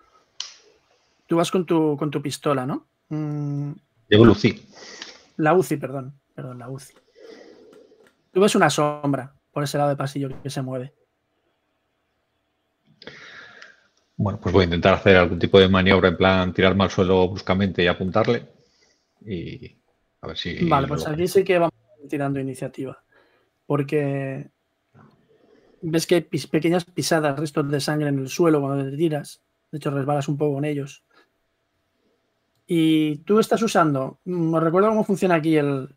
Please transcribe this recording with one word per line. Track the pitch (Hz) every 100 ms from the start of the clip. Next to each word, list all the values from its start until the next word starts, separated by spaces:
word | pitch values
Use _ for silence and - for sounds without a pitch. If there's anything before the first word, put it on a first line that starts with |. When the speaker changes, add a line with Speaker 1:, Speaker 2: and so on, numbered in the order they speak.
| _ _ _ - - - _ _ _ _ _ _ -
Speaker 1:
tú | 170
vas | 170
con | 196 160
tu, | 165 156 143
con | 151
tu | 147
pistola, | 143 - 156 135 127
¿no? | 254 - _ -
Mm. | 151 151 147 143 143 143 151 _ _ -
Speaker 2:
Llevo | 104
el | 117
uzi. | 98 - - - - - - - - _ -
Speaker 1:
La | 156
uzi, | 180 160 147
perdón. | 135 135 131 139 _
Perdón, | - 131 123
la | 123
uzi. | 135 - _ _ _ - - - - - - - _ _ _ _
Tú | 185
ves | 208
una | 202 156
sombra | 151 147 147 143 139 127 _ _
por | 147
ese | 143 147
lado | 143
del | 139
pasillo | 139 147 135 -
que | 135
se | 139
mueve. | 131 131 135 _ _ _ _ _ _ _ _ _ _ _ _ _ _ _ _ _ _ _ _ _ - - - - - - - _ _ _ _ -
Speaker 2:
Bueno, | 104 104
pues | 95
voy | 95
a |
intentar | 87 85 95
hacer | 95 104 92
algún | 87 87
tipo | 90 98
de | 92
maniobra | 95 92 95 92
en | 82
plan | 95 95 92
tirarme | 87 92 95
al | 92
suelo | - 90 92 90
bruscamente | 98 - 92 98 85
y | 87
apuntarle. | 87 92 107 117 120 - _ _ _ _ _ _ _
Y | 107 90 71 82 92 _ _ _ _ _
a | 73
ver | -
si | - - 170
Speaker 1:
Vale, | 143 135
pues | 143
Speaker 2:
lo | 156
Speaker 1:
aquí | 151 180
sí | 196
que | 190 175
vamos | 165 - _ _ 143
tirando | 147 139 139
iniciativa. | 135 127 131 - 131 - _ _ _ _ _ _ -
Porque | 147 139 151 143 139 135 135 139 _ _ _ _ _ _ _ _ _ _ _ _ _
ves | 165 165 -
que | 175
hay |
pis-, | - 151 -
pequeñas | 160 165 175
pisadas, | - - 131 165 151 139
restos | 156 160 143
de | 143
sangre | 143 151 147
en | 139
el | 131
suelo | - 170 151
cuando | 139 139 135
te | 139
tiras. | 170 147 139 - _ _ _
De | 151
hecho, | 151
resbalas | 139 135 147 139
un | 143
poco | 151
con | 139
ellos. | 151 143 139 - _ _ _ _ _ _ _ _ _ _ _ _ _ _ _ _ -
Y | 170 160 156 151 147
tú | - 208
estás | 214 214
usando, | 220 196 160 135 135 -
mm, | 185 180 160
os | 160
recuerdo | 160 180 214
cómo | 220
funciona | 208 190 185
aquí | 170 160 156
el, | 143 135 135